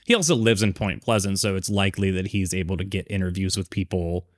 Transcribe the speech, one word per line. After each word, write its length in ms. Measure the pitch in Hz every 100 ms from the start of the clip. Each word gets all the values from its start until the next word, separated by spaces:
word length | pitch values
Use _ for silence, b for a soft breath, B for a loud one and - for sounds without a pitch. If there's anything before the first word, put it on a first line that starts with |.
He 120 | - 233
also 180 | 160
lives 300 | 131 110 104
in 80 | 107
Point 280 | 90 101 -
Pleasant, 340 | - 110 98 98
so 160 | 110
it's 160 | 95 92
likely 400 | 101 98 98 98
that 160 | 92 95
he's 240 | 101 92
able 240 | 92 87 92
to 60 |
get 220 | 92 98 -
interviews 480 | 101 92 90 95 98
with 140 | 92
people 560 | - 92 92 85 87 -